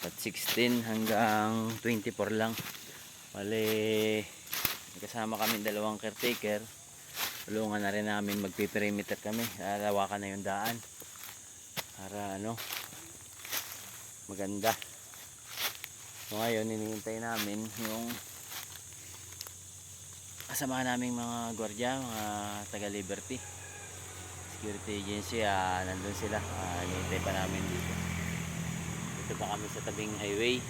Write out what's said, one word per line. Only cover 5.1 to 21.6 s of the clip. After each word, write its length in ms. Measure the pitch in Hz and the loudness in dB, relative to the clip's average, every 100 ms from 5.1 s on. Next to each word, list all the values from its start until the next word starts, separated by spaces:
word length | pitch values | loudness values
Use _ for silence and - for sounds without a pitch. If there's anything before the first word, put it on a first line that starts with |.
| 120 110 110 | -2 -2 2
kami 240 | 110 113 104 | 4 4 2
dalawang 320 | 104 107 107 | 2 0 0
caretaker. 640 | 110 104 123 120 107 107 110 - - - - - - - - | -4 0 2 2 2 0 -2 -12 -16 -16 -12 -4 -4 -4 -2
Tulungan 320 | 107 110 104 | 0 2 2
na 80 | 101 | 2
rin 160 | 104 107 | 2 2
namin, 400 | 104 104 101 98 | 2 2 2 0
magpiperimeter 720 | 90 104 107 104 104 101 98 | 2 2 4 4 2 0 -2
kami. 240 | 104 110 117 95 | 0 0 -2 -2
Lalawakan 640 | 95 101 104 101 98 101 | 0 2 4 4 4 2
na 80 | 101 | -2
yung 160 | 98 98 | -2 0
daan. 320 | 98 110 117 - - - - - - - - - - - - | 0 0 -2 -6 -14 -14 -12 -12 -12 -14 -16 -10 -8 -8 -8
Para 400 | 95 104 101 95 | -8 -4 -2 -2
ano, 160 | 107 117 - - - - - - - - - - - - - - - - - | -2 -2 -2 -4 -6 -10 -12 -14 -14 -12 -4 -4 -4 -8 -12 -12 -14 -12 -10
maganda. 400 | 98 98 101 107 113 - - - - - - - - - - - - - - - | -4 -2 2 2 2 -2 -12 -14 -14 -14 -14 -10 -2 -2 -2 -10 -12 -12 -12 -4
So 80 | 107 | 0
ngayon, 320 | 113 113 110 | 4 4 2
hinihintay 480 | 110 107 110 101 113 | 0 -2 -2 -4 -4
namin 480 | 117 113 104 107 110 110 113 | -2 0 0 -2 -4 -4 -2
yung 160 | 110 117 117 - - - - - - - - - - - - - - - - - - - - - - - | -2 -2 -4 -6 -12 -8 -8 -8 -10 -12 -12 -12 -12 -12 -10 -10 -10 -14 -14 -14 -14 -14 -14 -14 -12 -4
kasama 400 | - 135 131 127 | -2 0 2 4
naming 320 | 123 123 120 | 4 2 0
mga 400 | 117 120 117 | 0 -2 -2
gwardiya, 400 | 110 | -2